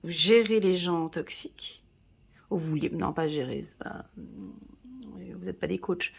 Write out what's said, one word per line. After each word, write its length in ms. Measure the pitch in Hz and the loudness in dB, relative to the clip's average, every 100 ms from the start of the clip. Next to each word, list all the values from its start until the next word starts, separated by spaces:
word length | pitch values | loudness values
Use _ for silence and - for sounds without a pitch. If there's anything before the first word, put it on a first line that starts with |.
Vous 80 | 165 | -4
gérez 500 | 165 190 233 208 220 | 2 8 8 8 4
les 140 | 190 180 | 4 4
gens 340 | 175 170 160 | 2 0 0
toxiques. 720 | 165 - - - - - - _ _ _ _ _ _ _ | -4 -6 -8 -10 -14 -18 -18 _ _ _ _ _ _ _
Ou 60 | 185 | -2
vous 180 | 160 151 | 0 0
les, 160 | 160 | 0
non, 200 | 165 - | 0 -2
pas 160 | - 160 | 0 0
gérer, 360 | 151 127 139 - | 0 -4 -6 -8
c'est 120 | _ | _
pas, 260 | - - - - - - - - - - 254 262 | -12 -12 -14 -16 -16 -14 -16 -16 -20 -20 -20 -18
vous 460 | - 185 185 180 185 | -16 -14 -14 -10 -10
êtes 100 | - | -6
pas 60 | - | -4
des 140 | 185 | -2
coachs. 340 | - 175 - | -2 -2 -4